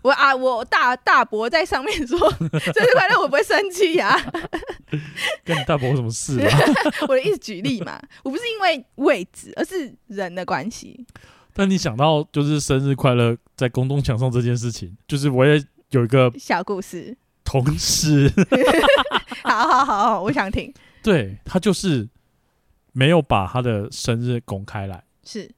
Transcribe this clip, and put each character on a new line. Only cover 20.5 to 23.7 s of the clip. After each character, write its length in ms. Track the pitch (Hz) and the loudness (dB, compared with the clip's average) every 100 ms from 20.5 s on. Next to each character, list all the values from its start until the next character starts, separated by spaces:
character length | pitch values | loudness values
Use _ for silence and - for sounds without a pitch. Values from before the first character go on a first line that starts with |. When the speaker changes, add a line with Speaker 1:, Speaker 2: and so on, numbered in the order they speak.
Speaker 1:
听。 220 | - 180 - _ _ | -4 -8 -16 _ _
Speaker 2:
对， 360 | 220 170 98 101 | 0 2 0 -10
他 160 | - 185 | -4 -2
就 140 | 208 | 0
是 340 | 175 190 139 107 _ _ _ _ _ _ _ _ | 0 0 -2 -4 _ _ _ _ _ _ _ _
没 160 | 127 139 | 0 4
有 120 | 170 | 4
把 240 | 143 110 92 | 2 0 0
他 160 | 123 | -2
的 300 | 123 | -2